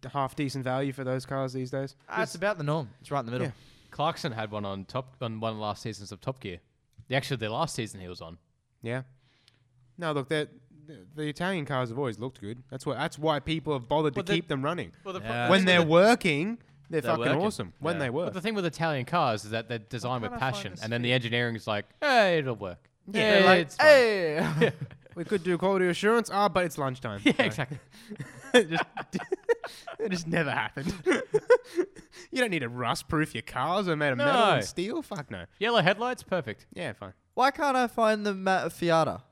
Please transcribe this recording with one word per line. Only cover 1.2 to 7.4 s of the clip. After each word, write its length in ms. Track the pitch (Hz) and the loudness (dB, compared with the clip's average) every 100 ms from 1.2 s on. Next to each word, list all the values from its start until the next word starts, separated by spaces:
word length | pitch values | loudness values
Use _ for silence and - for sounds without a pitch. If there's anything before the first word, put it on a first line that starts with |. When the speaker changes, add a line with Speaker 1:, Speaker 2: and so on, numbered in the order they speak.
| 131 | -4
Speaker 1:
cars 260 | 135 135 | -4 -4
these 200 | 131 127 | -4 -6
days. 240 | 135 135 - - | -6 -6 -10 -8
Speaker 2:
Ah, 140 | - | -4
it's 140 | 220 170 | -4 -2
about 220 | 190 196 | -2 -2
the 40 | |
norm. 260 | 143 156 123 - | -2 -2 -4 -12
It's 100 | - | -6
right 80 | 143 | -6
in 60 | 117 | -4
the 60 | |
middle. 160 | 123 156 | -4 -4
Speaker 1:
Yeah. 40 | 113 - - _ | -6 -20 -20 _
Speaker 3:
Clarkson 400 | - 151 170 160 | -2 -2 0 -6
had 200 | 113 110 | -6 -6
one 120 | 107 | -6
on 200 | 101 98 | -6 -6
top 320 | 95 127 127 - | -6 -8 -8 -8
on 200 | 117 110 | -8 -4
one 100 | 113 | -6
of 40 | 110 | -4
the 60 | |
last 200 | 107 101 | -6 -6
seasons 300 | 117 104 101 | -8 -12 -14
of 80 | 101 | -10
Top 180 | - 135 | -10 -8
Gear. 220 | 101 87 _ _ _ _ - | -10 -12 _ _ _ _ -4
The, 80 | 127 | -4
actually, 220 | - | -2
the 100 | 131 | -6